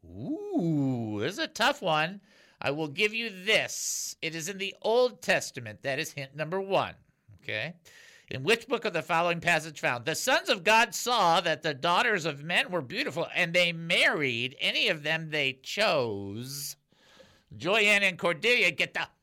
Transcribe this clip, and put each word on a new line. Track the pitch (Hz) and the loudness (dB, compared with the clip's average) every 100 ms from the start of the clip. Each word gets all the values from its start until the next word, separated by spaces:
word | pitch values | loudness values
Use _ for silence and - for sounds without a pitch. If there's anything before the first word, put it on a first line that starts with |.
| 82 | -16
Ooh, | 90 147 330 415 349 170 151 135 127 110 104 | -12 -8 -6 -2 -2 2 2 2 0 -2 -4
this | 120 | -4
is | 220 | -4
a | 320 | -8
tough | - 233 - | 0 0 2
one. | 185 151 160 202 _ _ - _ | 0 0 0 -6 _ _ -20 _
I | - | -4
will | 147 156 | -2 -4
give | 143 214 | -2 -2
you | 226 233 | -2 -6
this. | 190 190 220 131 - - - - - | -6 0 0 0 -4 -6 -4 -6 -6
It | 165 160 | -8 -6
is | 160 | -8
in | 196 | -6
the | 196 - | -8 -4
Old | 208 233 247 208 | 2 4 2 0
Testament. | - 170 - - 113 104 | 0 0 0 -10 -12 -8
That | 139 135 | -4 -4
is | 156 | -4
hint | - 135 143 | -8 -12 -8
number | 156 190 | -4 -4
one. | 196 180 107 - _ _ _ - | 0 0 0 -6 _ _ _ -18
Okay. | - 107 135 175 - - - - _ | -6 -6 -6 -10 -20 -20 -20 -20 _
"In | 123 | -4
which | 139 233 - | 0 0 0
book | 233 214 | -4 -2
of | |
the | 170 | -4
following | 147 170 175 170 | 0 2 2 0
passage | 170 165 160 143 | 2 0 0 -4
found? | 156 123 120 | -2 -2 -2
The | 151 | -2
sons | - 294 359 | 2 2 2
of | 202 | 0
God | 175 220 233 - | 6 6 4 0
saw | 233 240 175 165 | 0 4 6 4
that | 170 151 | 2 0
the | 165 | -2
daughters | 135 160 180 240 208 | -2 2 4 4 2
of | 156 143 | 0 -6
men | 156 185 269 | 0 0 0
were | 180 | -2
beautiful, | 127 190 277 156 143 156 | -4 -4 -4 -2 -2 0
and | 175 | 2
they | 175 175 | 4 2
married | 165 165 196 302 208 139 117 127 - | 0 -2 2 2 2 0 0 -4 -2
any | 185 262 254 | -2 0 0
of | 160 | 0
them | 147 160 160 | -2 -2 -2
they | 151 135 127 | -2 -2 -4
chose." | - - 208 160 120 101 98 107 127 143 143 - _ _ _ - - _ _ 107 | -8 0 2 2 0 -2 -6 -8 -10 -10 -10 -12 _ _ _ -20 -20 _ _ -6
Joyanne | 143 220 208 208 | 0 4 6 6
and | 196 175 | 4 2
Cordelia | 175 160 220 247 180 | 0 2 2 4 4
get | - 170 | 2 -4
the | 175 - _ | -2 -6 _